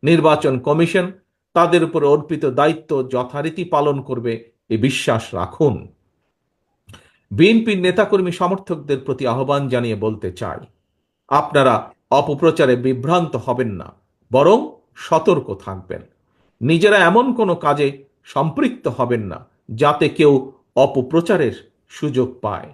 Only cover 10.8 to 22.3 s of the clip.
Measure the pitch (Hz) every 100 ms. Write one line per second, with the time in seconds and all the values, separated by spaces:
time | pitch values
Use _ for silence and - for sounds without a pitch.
10.8 | _ _ _ _ _ 139 147 147 131 110
11.8 | - _ _ 131 147 143 165 151 143 123
12.8 | 127 127 131 175 165 127 107 123 117 95
13.8 | - _ _ _ _ - 156 226 - -
14.8 | _ - - 165 165 160 - 95 - 95
15.8 | 90 85 - _ _ _ _ _ 120 165
16.8 | 208 208 175 202 269 233 208 170 156 143
17.8 | 143 139 _ _ _ 147 156 208 294 -
18.8 | - 117 120 120 101 80 - _ - 110
19.8 | 143 147 156 - 151 135 - - _ -
20.8 | 135 135 127 156 170 190 131 104 _ _
21.8 | _ - 147 127 127